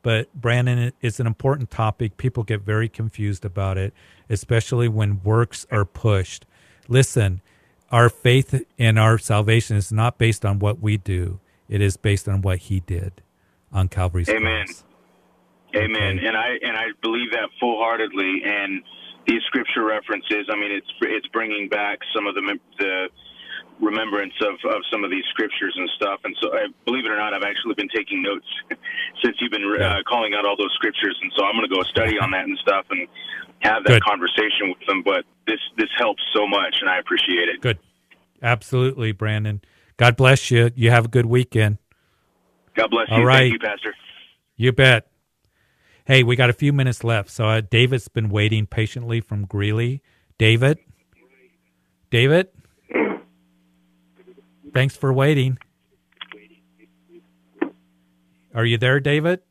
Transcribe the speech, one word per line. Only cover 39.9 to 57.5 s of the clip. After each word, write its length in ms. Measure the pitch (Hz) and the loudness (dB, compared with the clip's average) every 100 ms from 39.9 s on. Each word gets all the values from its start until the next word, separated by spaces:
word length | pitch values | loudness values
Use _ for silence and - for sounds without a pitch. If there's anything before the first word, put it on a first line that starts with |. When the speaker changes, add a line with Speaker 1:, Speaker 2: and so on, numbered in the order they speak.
| - | 4
Speaker 1:
God 200 | 120 120 | 4 6
bless 340 | 131 135 - | 6 4 4
you. 200 | 120 117 120 | 4 4 4
You 140 | 113 | 4
have 160 | 120 117 | 6 4
a 20 | |
good 180 | 123 117 | 2 4
weekend. 520 | 123 127 113 107 107 _ _ _ _ _ _ _ _ _ - | 2 2 2 2 0 _ _ _ _ _ _ _ _ _ -2
Speaker 2:
God 140 | 110 | 0
bless 180 | 117 110 | 0 2
Speaker 1:
All 100 | 110 | 4
Speaker 2:
you. 40 | 123 | 6
Speaker 1:
right. 240 | 131 127 | 6 6
Speaker 2:
Thank 20 | |
you, 40 | 113 | 2
Pastor. 360 | 107 101 107 - - - - _ _ - | -4 -6 -10 -10 -20 -20 -20 _ _ 0
Speaker 1:
You 160 | 120 | 0
bet. 360 | 120 131 117 - _ _ _ _ _ _ _ _ _ | 6 6 6 0 _ _ _ _ _ _ _ _ _
Hey, 180 | - 131 | 4 4
we 100 | 120 123 | 6 4
got 140 | 123 | 2
a 20 | |
few 180 | 117 143 | 2 2
minutes 320 | 143 127 120 | 2 0 0
left. 260 | 117 113 101 | 0 -2 -2
So, 160 | - 110 | -2 0
uh, 140 | 110 | 0
David's 480 | 107 117 123 131 - | 2 2 4 0 -4
been 200 | - 107 | -4 -2
waiting 380 | 104 107 110 104 | 0 2 0 -2
patiently 540 | - 110 127 117 113 | -4 -4 -6 -6 -6
from 240 | - 104 98 | -4 -6 -4
Greeley. 560 | 101 104 110 120 139 _ _ _ _ | -2 -2 0 -2 -6 _ _ _ _
David? 400 | 110 113 135 156 _ _ _ _ _ _ _ _ _ _ _ _ _ | 4 6 4 2 _ _ _ _ _ _ _ _ _ _ _ _ _
David? 380 | 117 131 165 190 _ _ _ _ - - - - _ _ _ _ _ _ _ _ _ - - _ _ - | 2 6 4 2 _ _ _ _ -2 -2 -4 -14 _ _ _ _ _ _ _ _ _ -20 -20 _ _ -4
Thanks 220 | 127 135 - | 0 0 0
for 160 | 139 | 0
waiting. 460 | 131 139 151 131 127 - _ _ _ _ _ - 104 - _ _ _ 107 _ _ - _ _ _ | 2 4 2 0 -2 -10 _ _ _ _ _ -20 -20 -20 _ _ _ _ _ _ -20 _ _ _